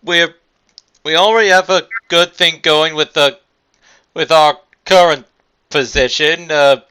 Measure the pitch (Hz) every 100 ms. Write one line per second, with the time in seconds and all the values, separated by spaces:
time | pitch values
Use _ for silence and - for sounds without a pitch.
0 | - 175 170 160 _ _ _ _ _ _
1 | - 160 196 226 214 185 185 185 - -
2 | _ 170 175 _ 175 156 165 151 160 156
3 | 147 - 143 - _ _ _ _ _ _
4 | _ - 156 160 151 143 _ _ - 190
5 | 175 147 120 _ _ _ _ 151 127 143
6 | 127 - 151 165 170 156 143 135 _